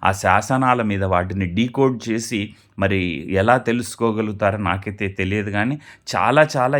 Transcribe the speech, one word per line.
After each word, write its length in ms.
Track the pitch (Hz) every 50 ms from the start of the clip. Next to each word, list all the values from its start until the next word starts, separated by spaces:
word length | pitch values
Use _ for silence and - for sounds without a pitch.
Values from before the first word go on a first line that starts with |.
| -
ఆ 80 | 92 98 98 -
శాసనాల 560 | 98 92 104 - - 135 131 131 127 123 123
మీద 220 | 113 107 101 98 98
వాటిని 440 | 95 92 87 90 92 92 98 98 87 85 104
డీకోడ్ 400 | 117 127 123 135 135 135 131 113 - 117
చేసి 340 | 110 113 110 - 117 101 101 104 - _ _ _ _ -
మరి 180 | 98 98 98 98 92 87 82 67 - - 90 95
ఎలా 140 | 98 117 123 131 113 117
తెలుసుకోగలుగుతారో 880 | 117 120 117 - - - 117 113 107 110 107 107 104 101 107 98 101 104 104 85
నాకైతే 360 | 90 98 95 107 98 - 104 95 95 -
తెలియదు, 300 | 95 92 101 107 101 104 101 104
కానీ 160 | 107 123 147 151 - - - _ _ - -
చాలా 300 | 95 90 113 131 151 156 151 -
చాలా 200 | 139 123 127 143